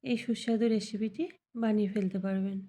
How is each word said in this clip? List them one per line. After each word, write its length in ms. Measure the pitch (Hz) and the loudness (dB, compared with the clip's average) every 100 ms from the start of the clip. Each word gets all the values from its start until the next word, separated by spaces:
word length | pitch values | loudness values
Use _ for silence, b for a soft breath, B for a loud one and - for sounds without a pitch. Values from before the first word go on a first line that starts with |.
এই 140 | 262 240 | -2 -2
সুস্বাদু 480 | - 220 - 226 233 | 0 -2 0 2 4
রেসিপিটি 560 | 220 214 208 220 214 339 - _ 240 | 2 0 -4 -4 -4 -8 -8 _ -2
বানিয়ে 340 | 226 214 202 | 2 4 2
ফেলতে 240 | 208 190 190 | 2 0 0
পারবেন। 380 | 190 190 196 196 | -2 0 -2 -4